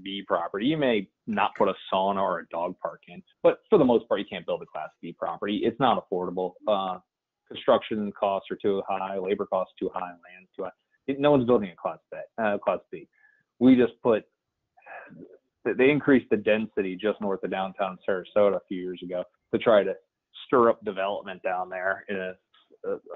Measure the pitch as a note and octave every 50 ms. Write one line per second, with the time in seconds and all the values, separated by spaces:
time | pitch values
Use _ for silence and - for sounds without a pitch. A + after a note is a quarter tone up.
0 | F#2 G2 G2 G2 F#2 - G2 F2 E2+ E2+ - G2 A2+ C#3 D#3+ D#3 C#3+ B2+ A#2 G#2
1 | F#2+ - _ _ _ - G#2 G2 G#2 - - - G#2+ G2 F#2 - - - G2+ F#2+
2 | F#2+ G2 G2 F#2+ G2 F#2+ F2+ E2 D#2+ - - E2 F2 F#2 F#2 - - E2+ D2+ -
3 | _ - F3 - - _ _ _ - E3+ - - _ _ A3 F#3 C#3 B2 A#2 A2
4 | - - A2 G2 G2+ - G2+ F2+ E2 - F2+ D#2+ E2+ - - D2+ D#2 D#2 - _
5 | - E2+ E2+ - F#2 F2 - - - G2+ G#2 - - A#2 A2 - C#3 A#2+ G#2 F#2
6 | - _ F#2+ F2+ F2+ F2+ F2+ F#2 F#2 F2+ - _ - G#2+ G#2 G2 F#2+ F#2+ F#2 F2+
7 | - _ _ _ _ _ _ _ _ _ A#2+ G#2 - - A#2+ G#2 - - A2+ G#2+
8 | G#2 G2+ - - G#2+ G2+ G2 F#2+ - - F#2+ - - G#2 G2 G2 - - G2 F#2+
9 | F#2+ F#2+ G2 G2 F2+ F#2+ G#2 G2 G2 - G2 F#2 F#2 - _ - F#2+ F2+ - F#2+
10 | F#2 F2 E2+ E2+ _ F2+ F2+ F#2 F#2 _ _ - F#2 F2+ - _ _ _ _ _
11 | _ - C#3 C#3 C#3+ D3 D3 C3+ A#2+ A#2 B2 A2 G#2 F2+ E2+ - - F2+ D#2+ -
12 | _ _ - D#2 C#2+ - _ - A2 G#2 G2+ G2 - G2+ F2+ F2+ - _ F#2 E2
13 | - _ _ _ _ _ _ _ _ _ _ _ A#2+ C3 C3 B2 A#2+ A#2 - _
14 | - B2 A2 G2+ - _ _ _ _ _ _ _ _ _ _ _ _ - - -
15 | - - - - - - - _ _ _ _ _ _ B2 F#2 A2 B2+ C#3 D3+ C#3
16 | - D3 C3+ A#2+ - - A2+ G#2 G2+ A2 G#2 A2 A2 G#2+ - G#2+ G2 F#2+ F#2 F2+
17 | G#2 G#2 G2 - G#2+ G2 F#2+ F#2 - F2+ G2+ F#2+ F#2+ F#2+ F#2 - G2+ F#2 F#2 -
18 | _ - G2 F2+ F2 - - G#2+ G#2 G2+ F#2 - - _ G2+ F2+ F2+ F2+ F2+ E2
19 | F2+ F2 F2+ F2+ F2+ - _ _ _ _ - G#2+ - B2+ A2 G2+ F#2+ F#2+ F#2 -
20 | _ _ _ _ _ _ _ - - - C#3+ B2+ A#2 A#2 A2+ - G#2 G#2+ F#2+ F#2+
21 | F#2+ G2+ G2+ - F2+ G2 F#2 F#2 - F#2+ F2+ F2+ F#2 F2+ F#2 F#2 F#2 F#2+ F#2+ F#2+
22 | - - G2+ F#2+ F#2 F#2 F#2 - _ _ _ _ _ _ _ _ - F#2+ G2 -
23 | - - -